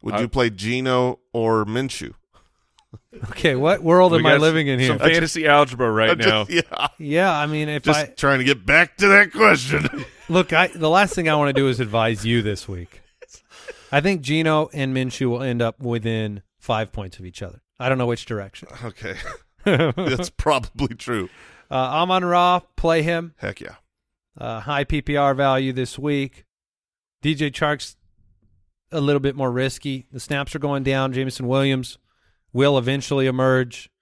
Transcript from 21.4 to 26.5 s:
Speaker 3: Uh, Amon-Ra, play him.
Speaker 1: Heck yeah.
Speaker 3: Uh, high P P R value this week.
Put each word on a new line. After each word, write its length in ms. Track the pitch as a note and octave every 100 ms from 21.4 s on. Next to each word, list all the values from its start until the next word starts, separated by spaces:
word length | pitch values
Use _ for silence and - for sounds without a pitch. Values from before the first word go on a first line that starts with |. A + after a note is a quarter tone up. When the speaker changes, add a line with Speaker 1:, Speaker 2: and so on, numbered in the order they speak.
| - - _
Speaker 3:
Uh, 40 |
Amon-Ra, 880 | C3+ C3 D3+ F3+ F#3 F3+ F3 F3 F3+ - -
play 260 | E3 E3
him. 300 | D#3 E3+ E3+ _
Speaker 1:
Heck 220 | - G2
yeah. 140 | G1+ - _ _ _ _ _ -
Speaker 3:
Uh, 240 | A#2 A2+
high 240 | A2 C#3+
P 160 | C#3+ D3+
P 160 | C#3 D3
R 180 | C#3
value 380 | C3+ C#3 C3+ C3+
this 260 | B2+ B2 -
week. 460 | C#3+ C#3+ C3+ - _